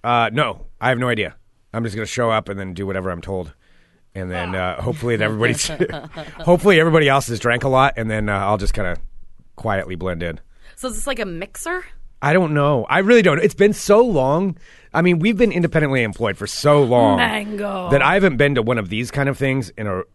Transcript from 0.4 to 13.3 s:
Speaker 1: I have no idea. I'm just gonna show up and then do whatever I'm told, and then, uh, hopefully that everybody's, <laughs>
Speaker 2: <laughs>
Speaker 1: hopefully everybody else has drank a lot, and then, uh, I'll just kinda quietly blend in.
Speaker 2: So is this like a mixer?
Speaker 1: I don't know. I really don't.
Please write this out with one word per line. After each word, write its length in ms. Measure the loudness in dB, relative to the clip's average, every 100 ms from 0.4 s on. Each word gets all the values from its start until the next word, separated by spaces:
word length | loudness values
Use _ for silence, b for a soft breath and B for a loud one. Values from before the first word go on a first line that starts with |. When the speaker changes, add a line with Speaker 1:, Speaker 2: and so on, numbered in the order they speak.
| -4 -4 -16 -4
Speaker 1:
I 100 | -2
have 80 | 0
no 100 | -2
idea. 260 | -2 -4 -8 _ _ _
I'm 100 | -8
just 140 | -6 -6
gonna 100 | -8
show 240 | -2 0
up 180 | 0 -4
and 80 | -10
then 160 | -8
do 140 | -8 -6
whatever 240 | -4 -4
I'm 100 | -6
told, 320 | -6 -8 -8 -16 _ _ _ _ _
and 160 | -12 -8
then, 240 | -6 -6
uh, 260 | -4 -4 -4
hopefully 360 | -6 -4 -2 0
that 80 |
everybody's, 420 | 0 0 -2 -2 -6
<laughs> 500 | -4 -4 -4 -12 -14
Speaker 2:
<laughs> 200 | -16 -6
Speaker 1:
hopefully 340 | 2 4 6 4
everybody 300 | 4 4 4
else 180 | 2 0
has 140 | -2
drank 240 | 0 0
a 40 | 2
lot, 260 | 4 4 2
and 120 | -4
then, 180 | -2 0
uh, 100 | 0
I'll 200 | 0 0
just 160 | 0
kinda 220 | 0 -2 -4 -8 -12 -18 -20 -20 -10
quietly 380 | -4 -4 -4 -6
blend 260 | -6 -4
in. 180 | -6 -8 -14 b b b
Speaker 2:
So 120 | -10
is 60 |
this 120 | -6 -6
like 120 | -6
a 60 | -6
mixer? 580 | -8 -12 -12 -8 -8 -10 -18 -18 -4
Speaker 1:
I 100 | 0
don't 220 | 2 2
know. 300 | 0 0 0 0
I 100 | 0
really 240 | 6 6
don't. 160 | 6